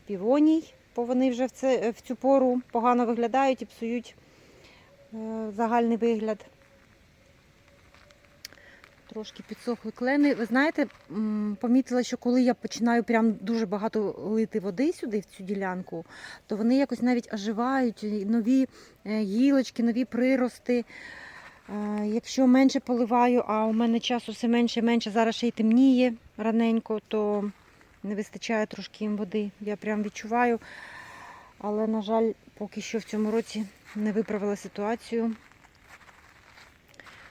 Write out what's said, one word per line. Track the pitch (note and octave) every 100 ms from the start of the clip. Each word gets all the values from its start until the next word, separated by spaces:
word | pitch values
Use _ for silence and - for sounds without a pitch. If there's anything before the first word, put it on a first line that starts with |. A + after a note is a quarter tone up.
| -
півоній, | F#3+ G#3+ C#4+ D#4 D#4+ - - _ -
бо |
вони | A#3+ B3+ C4
вже | A#3+ B3+
в |
це, | - C4+ A#3 A3
в | -
цю | - A#3+
пору | C4 C4+ C4 B3 -
погано | A#3 B3 A#3+ A#3
виглядають | A#3 A#3 C4 C4+ B3+
і | G#3+
псують, | - A3+ A#3+ - - _ - - - - - - _ -
е, | A3 A3 A3 A3 G3+
загальний | A3+ A#3+ A#3 A3+
вигляд. | A#3 A3 A3 G#3 - _ _ _ _ _ _ _ _ _ _ _ _ _ _ - - - _ _ - - - - - _ -
Трошки | A3 G#3+ - -
підсохли | G#3+ B3 A3+ A3
клени. | - B3 C#4+ C#4+
Ви | G3+
знаєте, | A3+ B3 D4+ D#4+ B3+ - -
м, | G3 G#3+ G#3+ G#3 G3+
помітила, | A#3+ B3+ - B3
що | A#3 B3
коли | B3 B3
я | B3
починаю | A3+ G#3+ - A#3 A#3
прям | - A3+ A3+
дуже | G3 F#3+ A3+ G#3
багато | G3+ A3 A3 G3 -
лити | F3+ A3 A3 A3
води | F#3+ F3+ D4
сюди, | - C#4 G#3
в |
цю | - -
ділянку, | F#3+ G3 F#3+ F#3 F3+ E3+ - - - - -
то | G#3
вони | A3+ C4
якось | C#4 A#3+
навіть | A#3+ A#3+ -
оживають, | G#3+ G3+ G#3 B3 C4+ B3 -
і | G#3+ G#3
нові, | G3 A#3 G#3+ C4 C4 - - _ G3
е, | G#3+
гілочки, | G3+ G#3+ C#4 C#4 A#3+ -
нові | A#3 A3+
прирости. | B3+ A#3+ B3+ C4+ B3 - - A#3+ - - - - - - - - -
Е, | G#3 G#3 G#3 G#3
якщо | A3 - - B3+
менше | C4 C4+ C4
поливаю, | - A#3+ A3+ B3 B3 B3 -
а | G#3+
у | A3
мене | A3 A#3 A#3
часу | - A#3+ -
все | G#3+ A#3
менше | A#3 A#3+ A#3
і |
менше, | A3+ A#3 A3
зараз | G#3+ A3+
ще | - A#3+
й |
темніє | - A3 A#3+ C4+ B3+ B3+ A#3 - -
раненько, | A3 A3+ A3+ A3+ - G#3+ -
то | G#3+ G#3 G#3 G3+ - _ - _ _
не | G3
вистачає | G#3 G#3 F#3+ - A3 G#3+
трошки | - - -
їм | G#3+ G#3
води. | G3+ A3 G#3 -
Я | G#3 G#3
прям | G#3 G#3+
відчуваю. | G#3 - G#3+ A#3+ B3 A#3 - - - - - - - - - -
Але, | G#3 G#3 A3
на | A3
жаль, | G3+ A3+ A3+ - -
поки | - G#3 G#3+
що | - A3
в |
цьому | - G#3+ G#3+
році | A3+ - G#3+ G3 - -
не | G#3 G#3+
виправила | G3+ G#3+ G#3+ G3+ G3+
ситуацію. | F#3+ - G#3 A#3 - A3+ A3+ G#3+ - _ - _ - - - - - - - - - _ _ - - - -